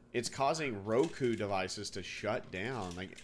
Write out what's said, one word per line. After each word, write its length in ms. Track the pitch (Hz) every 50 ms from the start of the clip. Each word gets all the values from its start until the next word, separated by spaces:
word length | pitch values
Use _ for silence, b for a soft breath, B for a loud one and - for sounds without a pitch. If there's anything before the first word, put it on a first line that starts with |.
| - - -
it's 160 | 120 117 -
causing 560 | - - 135 143 165 160 156 131 107 98 95
Roku 500 | 107 110 127 156 165 - - 135 120 113
devices 540 | 98 107 98 98 92 92 92 - 107 101 -
to 120 | - 101
shut 480 | 90 - - - - 104 117 - - 76
down." 460 | 90 92 101 127 135 113 95 90 87
Like, 220 | 90 95 - - -